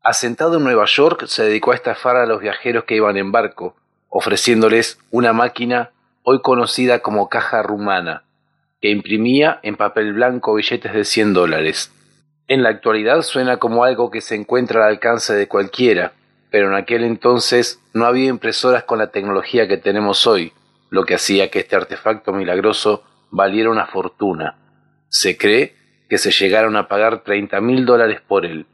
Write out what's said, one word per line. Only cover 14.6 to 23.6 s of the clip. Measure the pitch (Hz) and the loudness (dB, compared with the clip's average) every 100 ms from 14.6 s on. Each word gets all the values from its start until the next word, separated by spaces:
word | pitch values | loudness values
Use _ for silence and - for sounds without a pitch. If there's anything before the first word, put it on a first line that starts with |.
| 120 113 | 0 2
al | 107 | 2
alcance | 104 117 117 110 | 2 0 -2 0
de | 104 101 | 0 0
cualquiera, | 101 98 - 123 95 87 _ _ _ _ | 0 -2 0 2 2 0 _ _ _ _
pero | 107 98 | 0 2
en | |
aquel | 98 92 117 | 0 -2 -2
entonces | 117 113 120 123 - 123 123 - _ | -2 0 2 2 2 0 0 -4 _
no | 110 | -2
había | 117 123 131 | 2 2 0
impresoras | 120 117 110 127 123 | -2 -4 -2 2 2
con | - 113 | 0 -4
la | 107 | -2
tecnología | - 101 98 - 123 104 | -4 -2 -4 -2 0 0
que | 95 | 0
tenemos | - 101 104 98 123 | 0 -2 0 0 2
hoy, | 104 82 _ _ _ _ | 2 -2 _ _ _ _
lo | 92 90 | -2 0
que | |
hacía | 90 - 98 98 | -2 0 0 0
que | 98 | -2
este | - | -2
artefacto | 101 90 - - 110 - | -2 -4 -6 -4 -4 -4
milagroso | 98 92 90 107 104 - 104 _ _ _ | -6 -2 0 0 0 -2 -2 _ _ _
valiera | 95 98 101 | 0 0 2